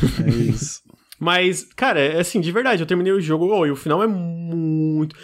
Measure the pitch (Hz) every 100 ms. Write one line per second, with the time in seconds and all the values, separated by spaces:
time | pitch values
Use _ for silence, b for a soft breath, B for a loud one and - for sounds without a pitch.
0 | 135 - 151 117 113 113 147 - _ -
1 | _ - 165 180 185 170 - - 262 180
2 | 139 160 170 226 160 190 262 208 165 180
3 | 185 196 156 156 180 208 156 139 156 160
4 | 220 196 170 170 170 170 160 156 156 156
5 | 156 -